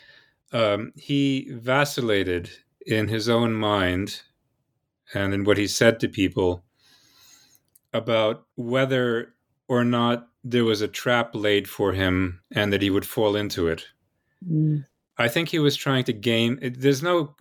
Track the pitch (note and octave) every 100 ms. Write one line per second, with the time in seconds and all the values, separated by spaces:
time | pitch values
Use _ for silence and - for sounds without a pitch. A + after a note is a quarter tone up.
0 | - - _ _ _ A#2 G#2+ G#2 A2+ -
1 | - C#3+ C#3 C3+ - A#2+ B2 C#3 C#3+ -
2 | A#2+ G2+ F2+ F2 G2 - _ _ - A2
3 | G#2 A2 A2+ A#2 A#2 A2 G#2+ G#2 F2+ F#2
4 | G2+ - - _ _ _ _ _ _ _
5 | _ G2+ G2 G2 G2+ G2+ G2 - A#2 A#2
6 | - - F#2 - F2+ F2 - _ _ _
7 | _ _ - - _ _ _ _ _ A2+
8 | A2+ A2+ A2 A#2 _ - A#2 C3 C3 C3
9 | B2 A#2 - _ _ _ - B2 A#2+ A#2+
10 | A#2+ A#2+ - _ B2 A#2+ A2+ G#2 G#2 -
11 | B2+ A#2+ A#2 G#2+ G#2 G2+ F#2+ - G2+ F#2
12 | F#2+ F#2 F#2 F2+ _ A2 G#2 G2 G2+ G2
13 | - - G#2+ G#2 G#2 - E2 D#2+ - _
14 | _ _ _ _ F3+ D#3 D#3 D3+ C#3 _
15 | _ - A#2 E3+ E3 E3 C#3+ C#3 C#3+ C3
16 | B2 G#2+ A#2+ A2+ A#2 C#3 B2+ B2+ C3+ C3+
17 | F3 F3 D3 -